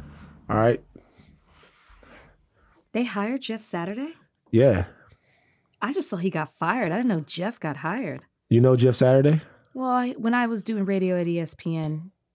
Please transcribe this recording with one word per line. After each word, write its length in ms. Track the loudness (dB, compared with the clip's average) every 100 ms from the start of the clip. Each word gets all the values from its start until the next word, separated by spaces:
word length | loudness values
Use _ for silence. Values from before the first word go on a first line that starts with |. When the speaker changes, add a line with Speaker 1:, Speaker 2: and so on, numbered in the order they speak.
| -14 -20 -20 -18 -4
Speaker 1:
All 80 | 2
right. 260 | 2 0 -6 -20 _ _ -20 _ _ _ _ _ _ _ -20 -20 -20 _ _ _ _ _ _
Speaker 2:
They 120 | -4
hired 380 | -4 -4 -4 -6
Jeff 200 | -6 -10
Saturday? 520 | -8 -8 -6 -6 -10 -12 _ _ 0
Speaker 1:
Yeah. 360 | 4 6 4 -2 -10 _ _ _ _ _ _ _ -8
Speaker 2:
I 100 | -6
just 160 | -4 -4
saw 80 | -4
he 140 | -4
got 200 | -4 -6 -6
fired. 340 | -4 -2 -2
I 40 | -2
didn't 120 | -2
know 120 | -2
Jeff 400 | -4 -8 -8 -6
got 180 | -8 -6
hired. 440 | -6 -6 -8 -10 -16 _ 2
Speaker 1:
You 120 | 4
know 160 | 6 6
Jeff 180 | 4
Saturday? 460 | 4 6 6 6 2 -2 _ _
Speaker 2:
Well, 160 | -6 -2
I, 220 | -2 -2
when 200 | -4 -2
I 120 | 0 0
was 180 | -4
doing 200 | -4 -4 -2
radio 320 | 0 0 0
at 60 | -2
E 120 | -2
S 140 | -4
P 220 | -8 -6 -4
N, 340 | -4 -6 -10 _ _